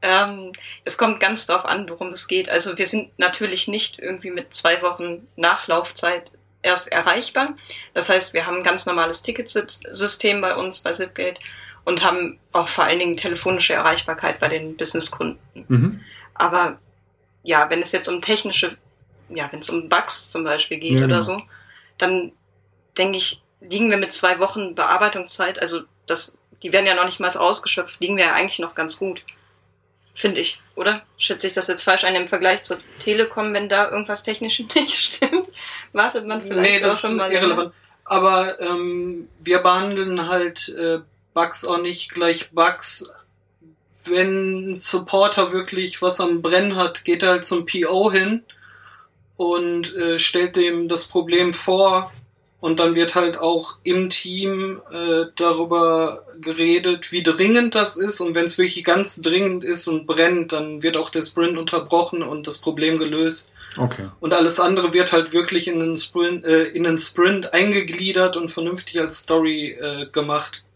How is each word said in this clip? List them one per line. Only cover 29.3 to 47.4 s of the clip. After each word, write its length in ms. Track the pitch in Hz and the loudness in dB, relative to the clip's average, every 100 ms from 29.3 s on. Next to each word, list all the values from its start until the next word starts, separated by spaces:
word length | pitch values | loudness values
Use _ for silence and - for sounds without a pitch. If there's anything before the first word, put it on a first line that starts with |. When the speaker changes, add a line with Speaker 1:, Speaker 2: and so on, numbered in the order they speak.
| - _ _ _ _ _ _ _ - | -20 _ _ _ _ _ _ _ -4
Speaker 1:
Finde 240 | 214 185 | -2 0
ich, 220 | 170 - _ - | -4 -6 _ -4
oder? 260 | 185 214 - _ | -2 -2 -6 _
Schätze 300 | - 185 - | -4 -2 -4
ich 60 | |
das 120 | 190 180 | -2 -2
jetzt 160 | 175 | -2
falsch 220 | - 190 | 2 2
ein? 100 | 190 | 4
Im 140 | 185 180 | 0 -2
Vergleich 340 | 190 185 180 | 0 2 0
zur 160 | - 175 - - | -2 -8 -10 -10
Telekom, 520 | - 214 220 - 214 | -2 0 0 0 -2
wenn 160 | 202 202 | -2 0
da 220 | 196 208 | 0 0
irgendwas 320 | 202 208 202 | -2 -6 -6
technisch 380 | - 214 226 - 226 | -6 -6 -4 -6 0
<laughs> 60 | - | 0
nicht 180 | 285 | 0
stimmt, 540 | - - - 269 359 370 - - - - | -2 -2 0 0 0 -2 -10 -14 -14 -10
wartet 320 | 202 220 247 | 0 0 0
man 200 | 214 220 | -6 -8
vielleicht 260 | 196 190 190 | -4 2 4
Speaker 3:
Nee, 80 | 202 | 6
das 140 | 196 | 4
Speaker 1:
auch 60 | 208 | 2
schon 100 | 220 | 0
Speaker 3:
ist 40 | 220 | 0
Speaker 1:
mal 160 | 190 | 0
Speaker 3:
irrelevant. 260 | 185 185 170 | 2 2 2
Speaker 1:
länger. 140 | 175 _ _ _ | -2 _ _ _
Speaker 3:
Aber, 560 | - 190 190 190 190 - | -2 4 6 4 2 -4
ähm, 680 | 175 175 175 175 180 175 165 _ | -4 -4 -4 -4 -6 -8 -14 _
wir 180 | 160 180 | 0 2
behandeln 720 | 185 185 196 196 190 180 165 | 4 2 0 -4 -4 -4 0
halt, 400 | 180 175 170 - - | 0 0 -4 -6 -4
äh, 200 | 165 165 160 _ _ | -2 -2 -6 _ _
Bugs 320 | - 170 - | -2 0 -2
auch 180 | 165 175 | -2 -2
nicht 320 | 175 175 - | -2 -6 -8
gleich 380 | - 170 165 - | -2 0 0 -4
Bugs. 600 | 160 170 - - - - - _ _ _ _ 160 _ _ - | 2 2 2 0 0 -2 -16 _ _ _ _ _ _ _ -20
Wenn 680 | - 180 190 190 190 190 190 | -2 0 2 0 -2 -4 -6
ein 40 | |
Supporter 800 | 180 - 185 180 196 202 202 185 | -2 0 0 0 4 4 4 0
wirklich 480 | 185 185 185 185 - | 0 -4 -6 -6 -2
was 200 | 185 180 | 0 2
am 220 | 175 170 | 0 0
Brennen 340 | 165 180 202 190 | 2 2 2 0
hat, 280 | 175 - | -2 -2
geht 200 | - 170 | -2 2
er 60 | 190 | 4
halt 140 | 180 | 4